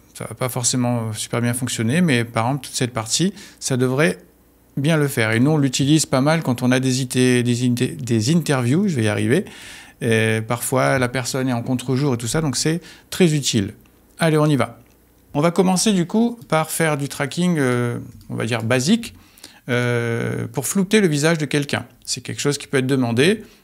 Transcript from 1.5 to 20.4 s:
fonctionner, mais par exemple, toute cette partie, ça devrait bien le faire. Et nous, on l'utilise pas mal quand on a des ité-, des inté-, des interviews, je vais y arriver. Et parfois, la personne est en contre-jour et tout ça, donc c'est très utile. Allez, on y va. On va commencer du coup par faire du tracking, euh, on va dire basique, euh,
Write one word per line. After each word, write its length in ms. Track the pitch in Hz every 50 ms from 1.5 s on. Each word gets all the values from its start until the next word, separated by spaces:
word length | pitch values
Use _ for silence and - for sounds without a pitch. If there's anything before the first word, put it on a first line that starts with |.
| 120
fonctionner, 480 | 123 127 123 - - 117 110 131 170
mais 240 | 185 165 131 120 117
par 220 | 113 - 113 113
exemple, 180 | 120 139 147 -
toute 100 | - -
cette 200 | - 131 120 -
partie, 400 | 113 110 110 - - 160 196 - - - - - -
ça 160 | - - 139
devrait 400 | 123 127 127 127 135 156 180 185 - - - _ _ _ _ _ _ _ _ _ -
bien 180 | 135 151 165
le 120 | 156 147 139
faire. 240 | 131 123 113 110 110
Et 80 | 113
nous, 100 | 123 147
on 80 | 160 151
l'utilise 480 | 139 135 - - 143 135 151 156 143
pas 160 | - - 131 131
mal 200 | 147 160 165 151
quand 200 | 135 123 - 127
on 80 | 123
a 100 | 127 131
des 220 | 131 131 127 127 135
ité-, 400 | 123 - 127 127 127 123 123 120
des 260 | 123 120 120 127 127
inté-, 280 | 120 120 127 - -
des 380 | 147 135 113 120 113 104 123 165
interviews, 540 | 175 147 - 147 131 123 117 135 170 208 208
je 80 | 160
vais 80 | 123 110
y 40 | 107
arriver. 360 | 104 104 107 107 127 175 220 - - - - - - - - - - - -
Et 360 | 120 113 110 110 110 110 110 110 110
parfois, 500 | 123 117 - - - 127 135 143 139 131
la 100 | 127 120
personne 400 | 123 120 123 - - 135 131 131
est 40 | 123
en 100 | 117 120
contre-jour 520 | - 127 123 - - 135 127 147 147 123
et 20 |
tout 100 | 113 -
ça, 140 | 117 - 160
donc 160 | 165 147 123
c'est 240 | - - 156 160 175 - - - - - _
très 260 | - - 190 165 151
utile. 400 | 151 131 - - 117 95 98 - - - _ _ _ _ _ _ -
Allez, 180 | 170 165 156
on 100 | 156 151
y 100 | 156 147
va. 240 | 127 110 - - - - _ _ _ _ _ _ _ _ _ -
On 80 | 143
va 120 | 151 170 165
commencer 400 | - 190 185 185 180 - 226 208
du 140 | 185 170
coup 340 | 170 - 220 233 240 240 - - -
par 240 | - 156 156 - -
faire 240 | - 170 160 151
du 120 | 139 143 131
tracking, 460 | - - 143 135 - 170 175 180 175 151
euh, 400 | 139 127 123 123 120 120 120 120 120 - - - - -
on 60 | 123
va 100 | 120 120
dire 200 | 113 120 113 113
basique, 500 | 113 127 131 123 151 226 233 233 - - - - - _ - - - - - _ -
euh, 800 | 123 123 123 120 120 120 117 117 117 117 120 120 120 123